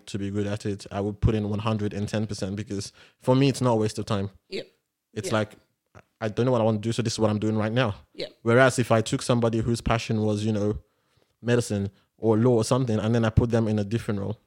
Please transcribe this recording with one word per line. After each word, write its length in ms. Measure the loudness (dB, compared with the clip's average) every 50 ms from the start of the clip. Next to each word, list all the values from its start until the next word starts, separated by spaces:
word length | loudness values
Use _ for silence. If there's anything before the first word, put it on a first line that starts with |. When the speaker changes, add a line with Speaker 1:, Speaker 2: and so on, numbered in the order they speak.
| -6
Speaker 1:
to 120 | -10 -8 -6
be 120 | -6 -4
good 160 | -4 -4 -4
at 180 | -4 -4 -6 -6
it. 220 | -6 -8 -8 -10 -8
I 100 | -6 -4
will 120 | -4 -4
put 220 | -2 0 0 2 2
in 160 | 0 0 -2
one 80 | -4 -2
hundred 340 | -2 -2 -2 0 -2 -4
and 160 | -4 -4 -4 -4
ten 180 | -2 -4 -4
percent 300 | -4 -6 -6 -6 -6 -6
because 360 | -6 -6 -6 -8 -8 -8 -10 -14 -20 -20 -20 _ _
for 140 | 0 2 4
me, 140 | 4 4 2
it's 100 | 2 2
not 120 | 0 2
a 40 | 2
waste 220 | 2 0 0 -2 -6
of 80 | -4
time." 240 | -4 -4 -4 -4 -6 -10 _ _ _
Speaker 2:
Yeah. 140 | -12 -12 -12 -14 _ _ _ _ _ _ _ _
Speaker 1:
It's 160 | -10 -10 -6 -2
Speaker 2:
Yeah. 60 | -2
Speaker 1:
like, 220 | -2 -2 -2 -8 -16 _ _ _ _ _ _ _ -20 -20 _ _ _
"I 60 | -8 -4
don't 160 | -2 0 0
know 60 | 2
what 100 | 2 4
I 20 | 2
want 160 | 2 2 0
to 60 | -2 -2
do, 40 |
so 100 | -2 -2
this 100 | -2 -2
is 60 | 0 0
what 100 | 2 2
I'm 80 | 2 0
doing 160 | 0 0 0 0
right 140 | 0 0
now." 220 | 0 0 0 0 -2 -6 -12 _ _
Speaker 2:
Yeah. 140 | -12 -12 -12 -12 _
Speaker 1:
Whereas 380 | 0 4 6 6 6 6 4 2
if 120 | 2 2
I 120 | 2 2
took 180 | 2 0 -4 -2
somebody 380 | 0 0 2 2 2 2 0 0
whose 240 | 0 -2 -2 -2
passion 400 | -2 -2 -2 -2 -2 -2 -2 0
was, 240 | 0 0 0 0 0
you 60 | -2
know, 260 | 0 0 0 -2 -2 -4 -8 _ _ _ _ _ _ _ _ _ _ _
medicine 480 | -2 2 2 2 2 0 -2 -2 -2 -4 -6 _ _ _ _
or 220 | _ 2 2 4 4
law 160 | 4 4 4
or 100 | 4 2
something, 340 | 2 2 2 2 0 0 0
and 160 | 0 2 2
then 120 | 2 2
I 40 | 2
put 200 | 2 2 2 4
them 180 | 2 0 2 2
in 100 | 0 0
a 60 | 0
different 340 | -2 -4 -4 -4 -4 -6 -4
role, 180 | -6 -6 -8 -10 _